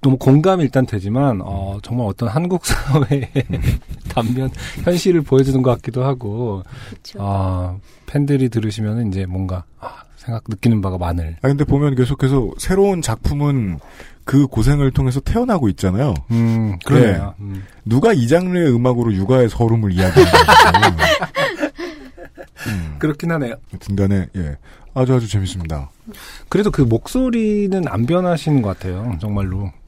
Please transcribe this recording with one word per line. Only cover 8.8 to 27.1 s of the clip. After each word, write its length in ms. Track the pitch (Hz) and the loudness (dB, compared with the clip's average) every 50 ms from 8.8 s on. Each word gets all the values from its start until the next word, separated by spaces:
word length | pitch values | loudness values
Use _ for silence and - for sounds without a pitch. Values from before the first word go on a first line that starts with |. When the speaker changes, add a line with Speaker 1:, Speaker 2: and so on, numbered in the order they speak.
| 107 104 107 117 120 107 | -4 -4 -2 -2 -2 -2
Speaker 1:
이제 180 | 92 95 95 | -2 -4 -4
뭔가, 380 | 90 90 92 95 92 92 90 85 - - - | -4 -4 -4 -4 -4 -4 -8 -10 -12 -20 -16
아, 220 | - - - - - - - | -16 -16 -16 -16 -20 -20 -20
생각, 280 | - - - 117 110 - - | -18 -10 -8 -8 -8 -6 -8
느끼는 320 | 110 101 - 120 117 107 95 | -10 -2 0 2 2 2 0
바가 160 | 95 92 90 | -2 -4 -4
많을. 380 | 90 85 85 85 85 80 82 - - | -4 -2 -2 -4 -4 -6 -8 -2 0
Speaker 2:
아, 60 | 131 | 0
근데 160 | 143 143 147 | 2 2 2
보면 320 | - - 139 147 147 135 | 0 2 2 2 0 2
계속해서 540 | 123 127 120 143 - - 131 135 139 117 95 - - | 2 0 0 0 0 0 2 2 2 0 -2 -6 -8
새로운 440 | - - 185 190 196 202 196 175 156 | -4 -2 2 2 4 2 2 -2 -2
작품은 760 | - 110 - - - 151 143 143 147 143 135 113 98 85 71 - - - - - - - - - | -4 -6 -2 -2 -2 -2 0 0 0 0 0 0 -2 -4 -6 -10 -18 -20 -20 -20 -20 -20 -18 -8
그 220 | - - 139 143 135 | 0 2 2 2 2
고생을 420 | - - 107 120 147 147 143 135 | 0 2 2 4 4 4 2 0
통해서 280 | 123 - 139 127 123 139 | 0 0 0 0 -2 -2
태어나고 480 | - - - 226 247 254 226 180 135 104 | -2 -2 0 0 0 2 0 0 2 0
있잖아요. 440 | 92 - - 95 90 101 135 147 101 73 - - 113 | -2 0 -2 -2 0 0 0 0 -2 -4 -4 -2 0
Speaker 1:
음, 440 | 117 117 113 113 113 113 107 101 87 - | 0 2 2 2 0 0 -2 -4 -6 -2
그러네요. 500 | - 139 151 123 110 95 80 - 98 - - | 2 2 2 2 2 -2 -2 -4 -6 -10 -12
Speaker 2:
네. 60 | 101 | -12
Speaker 1:
음. 180 | 101 98 95 98 - - - - | -12 -10 -12 -12 -16 -20 -14 -4
Speaker 2:
누가 280 | 110 110 131 151 226 220 | 0 0 2 4 4 4
이 140 | 151 117 117 | 4 2 4
장르의 440 | 143 170 185 185 180 180 175 151 123 | 2 2 2 2 0 2 2 4 2
음악으로 380 | 113 120 127 123 120 120 117 107 | 4 2 2 2 2 0 0 2
육아의 340 | 92 95 95 131 131 123 113 | 0 2 2 4 4 4 2
서름을 440 | - - 120 113 113 113 110 101 92 | 2 0 0 2 2 2 2 0 0
이야기하는 380 | 87 92 92 - 392 370 - | 2 0 4 6 6 6 8
거예요? 680 | - 494 494 - - 494 - - - 440 415 427 - - - 679 622 554 - - | 6 4 6 8 8 8 8 8 6 4 4 4 2 2 0 0 0 0 -2 -6
Speaker 1:
<laughs> 60 | - 539 554 539 392 - 302 277 - - 339 349 311 302 277 262 - - 175 - - - - - _ - - | -4 -2 -2 -2 -2 -4 -6 -6 -6 -8 -12 -12 -12 -16 -18 -20 -20 -20 -20 -20 -20 -20 -20 -20 _ -14 -10
Speaker 2:
음. 300 | 113 107 95 85 78 76 73 | -8 -6 -6 -6 -8 -8 -4
Speaker 1:
그렇긴 340 | - 156 151 - - 170 165 | -4 -4 -4 -2 -4 -4 -2
하네요. 220 | 160 139 120 113 - - - - | -2 -2 -4 -6 -10 -14 -16 -16
Speaker 2:
여튼 220 | 92 - - 98 | -14 -6 -4 -2
간에, 320 | 98 101 98 101 95 90 - - | 0 2 2 2 0 -2 -4 -6
예. 200 | 98 85 73 71 - - - - - - - - | -6 -6 -6 -8 -10 -14 -20 -20 -20 -20 -10 -2
아주, 200 | 135 131 123 131 | -2 2 2 2
아주 140 | 127 117 107 | 2 2 0
재밌습니다. 600 | 98 104 95 98 95 95 82 80 80 73 69 - _ _ _ 113 107 - - - - - - - | -2 -2 -2 -2 -4 -6 -6 -6 -6 -6 -8 -10 _ _ _ -20 -20 -20 -20 -20 -20 -20 -16 -4
Speaker 1:
그래도 220 | - 180 208 208 | -2 0 0 0
그 120 | - - 139 | 2 2 2
목소리는 1040 | 120 113 113 - - | 2 2 0 -2 -2